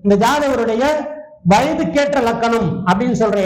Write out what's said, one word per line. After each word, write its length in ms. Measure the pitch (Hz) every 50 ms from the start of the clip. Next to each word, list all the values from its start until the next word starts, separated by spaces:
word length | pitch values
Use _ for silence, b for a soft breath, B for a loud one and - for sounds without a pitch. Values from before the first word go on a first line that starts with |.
| -
இந்த 80 | 202 202 190 226
ஜாதகருடைய 580 | 240 285 294 294 277 254 233 226 226 220 233 269 302 302 302 - - - - - - - - - 175 196
வயதுக்கேற்ற 640 | 226 269 311 311 320 311 165 - 285 285 285 - 269 233 233
லக்கணம் 400 | 233 233 226 233 233 226 185 151 131 - -
அப்படின்னு 320 | 175 190 202 247 247 220 185
சொல்ற 140 | 220 208 202 202 185